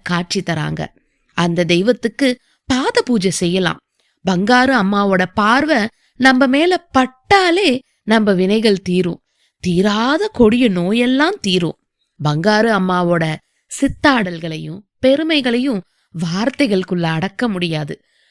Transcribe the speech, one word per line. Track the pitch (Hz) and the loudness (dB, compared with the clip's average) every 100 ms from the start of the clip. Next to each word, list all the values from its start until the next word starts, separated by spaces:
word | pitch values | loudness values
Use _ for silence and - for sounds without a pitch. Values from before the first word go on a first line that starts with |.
காட்சி | - 175 175 196 | -4 -4 -4 -6
தராங்க. | 180 160 151 156 - _ _ _ _ | -4 -6 -6 -6 -10 _ _ _ _
அந்த | - 175 170 | -4 -2 0
தெய்வத்துக்கு | 170 175 202 240 233 - 277 247 _ _ | 2 2 2 0 -2 -2 -2 -2 _ _
பாத | - 262 320 494 | -4 -2 0 -2
பூஜை | - 240 185 | 0 0 0
செய்யலாம். | - 175 180 175 160 _ _ _ _ - | -2 -2 0 -2 -4 _ _ _ _ -2
பங்காரு | 180 202 247 262 | 0 2 2 4
அம்மாவோட | 262 190 202 202 190 185 | 2 0 0 0 0 -2
பார்வை | - 208 247 302 285 208 _ _ | 0 2 2 2 0 -2 _ _
நம்ம | - 254 254 269 | 0 2 4 2
மேல | 269 349 359 _ 269 | 2 2 0 _ 0
பட்டாலே | 254 - - 403 370 339 392 254 - _ | 0 -2 2 2 4 2 2 0 -4 _
நம்ம | - 226 208 | 0 2 2
வினைகள் | 185 185 214 220 196 | 2 2 2 2 0
தீரும். | 190 180 180 170 _ _ _ _ | 0 -2 -2 -6 _ _ _ _
தீராத | 180 170 202 208 240 311 415 | -2 0 2 0 0 0 -2
கொடிய | - 240 240 247 | 2 2 4 0
நோயெல்லாம் | 180 175 226 247 262 311 403 | 0 -2 0 0 0 0 -2
தீரும். | 202 180 170 - _ _ _ - | -2 -2 -2 -6 _ _ _ -6
பங்காரு | 147 147 185 214 226 | -2 0 0 2 2
அம்மாவோட | 208 185 180 175 175 160 156 _ _ - - | 0 0 0 0 0 -2 -6 _ _ -18 -4
சித்தாடல்களையும் | 277 - 302 254 185 165 165 160 156 180 - _ | -4 0 0 0 -2 -6 -10 -8 -10 -14 -18 _
பெருமைகளையும் | 262 277 320 311 254 240 269 214 - _ _ | 0 2 0 -2 0 -2 -2 -4 -8 _ _
வார்த்தைகளுக்குள்ள | 170 165 180 240 - 277 196 190 180 | -8 -6 -4 -4 -2 0 0 -2 -4
அடக்க | 165 160 190 - 247 | -2 -4 -6 -4 -6
முடியாது, | 185 175 156 151 - _ _ _ | -4 -4 -6 -8 -12 _ _ _